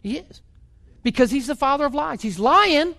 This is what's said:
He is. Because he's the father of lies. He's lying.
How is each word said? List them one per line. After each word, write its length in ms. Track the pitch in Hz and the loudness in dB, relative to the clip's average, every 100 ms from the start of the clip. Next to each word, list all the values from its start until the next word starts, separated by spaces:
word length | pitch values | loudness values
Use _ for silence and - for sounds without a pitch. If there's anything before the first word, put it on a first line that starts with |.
He 160 | 202 294 | -8 -10
is. 240 | - - - - - _ - - | -12 -20 -20 -20 -20 _ -20 -6
Because 280 | 240 247 247 | -4 2 2
he's 160 | 277 247 | 2 -4
the 80 | 285 | -2
father 300 | 269 285 294 | -2 0 -2
of 100 | 285 | -4
lies. 260 | 311 - | -6 -6
He's 160 | 220 175 | -8 -2
lying. 580 | 220 359 415 294 339 | 2 4 4 2 0